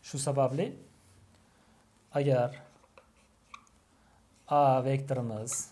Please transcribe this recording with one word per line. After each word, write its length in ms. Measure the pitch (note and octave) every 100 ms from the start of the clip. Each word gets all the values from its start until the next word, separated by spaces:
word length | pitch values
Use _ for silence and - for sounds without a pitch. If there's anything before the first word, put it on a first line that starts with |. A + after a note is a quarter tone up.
| -
Shu 120 | C#3
sababli 500 | C#3+ C#3 C3 C#3 A3+ - - _ _ - _ _ _ _ _ _ _ _ _
agar 420 | C#3+ C#3+ B2+ B2 - - _ _ - _ _ _ _ _ - _ _ _ _ _ _ _ _ -
A 160 | D3 C#3 C3
vektorimiz 680 | B2+ C#3 C3+ B2+ A#2 G#2+ A#2 - -